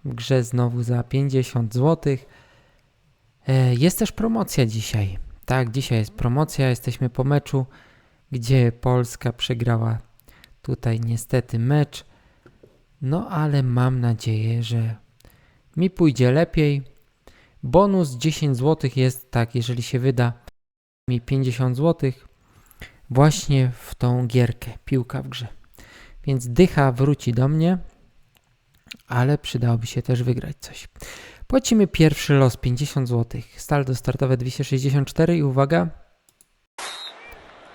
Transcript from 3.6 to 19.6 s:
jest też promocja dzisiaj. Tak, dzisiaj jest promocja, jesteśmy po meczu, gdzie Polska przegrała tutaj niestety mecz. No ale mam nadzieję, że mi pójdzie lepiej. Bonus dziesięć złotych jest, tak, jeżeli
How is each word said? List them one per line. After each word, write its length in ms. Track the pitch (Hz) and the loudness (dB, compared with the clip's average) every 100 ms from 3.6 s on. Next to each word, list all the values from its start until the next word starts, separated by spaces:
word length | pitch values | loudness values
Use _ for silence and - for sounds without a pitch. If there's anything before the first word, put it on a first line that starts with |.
| 127 120 | 2 4
jest 240 | 160 - | 2 2
też 120 | 220 | -4
promocja 540 | - 220 226 - - 117 | -2 -2 -2 -2 0 0
dzisiaj. 540 | 110 107 110 98 95 - - - | 0 -2 -2 -2 -4 -12 -16 -2
Tak, 260 | 131 120 | -2 0
dzisiaj 260 | 127 131 113 | -4 -2 -2
jest 160 | 107 | -2
promocja, 560 | - 120 127 156 - 131 | -2 0 0 0 0 0
jesteśmy 400 | 120 - 120 127 | 0 -4 -4 -4
po 140 | - | -2
meczu, 420 | 131 143 - 135 127 - - _ _ _ _ | 0 0 0 -4 -4 -10 -20 _ _ _ _
gdzie 400 | 131 113 131 120 | -8 2 4 4
Polska 600 | 117 127 127 120 - 120 | 0 0 0 0 -4 -6
przegrała 640 | - - 120 120 117 113 113 - _ - - - _ | -6 -6 -2 0 0 0 -4 -8 _ -20 -20 -20 _
tutaj 380 | - 127 120 113 | -8 -4 -2 -2
niestety 600 | 113 117 - 127 - 117 | -2 -4 -2 -2 0 -2
mecz. 460 | 120 151 147 - - _ _ _ _ _ - _ _ _ | 2 2 0 -4 -20 _ _ _ _ _ -20 _ _ _
No 280 | 131 165 233 | -4 -4 -2
ale 340 | 175 151 143 | -2 0 0
mam 360 | 131 120 127 127 | 0 2 0 0
nadzieję, 640 | 120 113 117 110 110 117 | 0 -2 -2 -2 0 -2
że 320 | 110 117 113 110 _ _ - _ _ _ _ - | -2 -2 -2 -6 _ _ -20 _ _ _ _ -2
mi 120 | 185 | -2
pójdzie 420 | - 165 120 123 | 4 2 4 4
lepiej. 520 | 139 170 - 147 139 131 _ _ _ - _ _ _ | 4 2 2 0 0 -6 _ _ _ -20 _ _ _
Bonus 460 | 127 160 202 190 156 | 2 4 6 2 0
dziesięć 480 | 123 151 - 147 123 | 0 -2 0 0 2
złotych 400 | 139 160 135 131 | 2 2 0 2
jest, 340 | 127 - - | 0 0 -4
tak, 240 | 123 117 | -2 0
jeżeli 280 | 123 | -2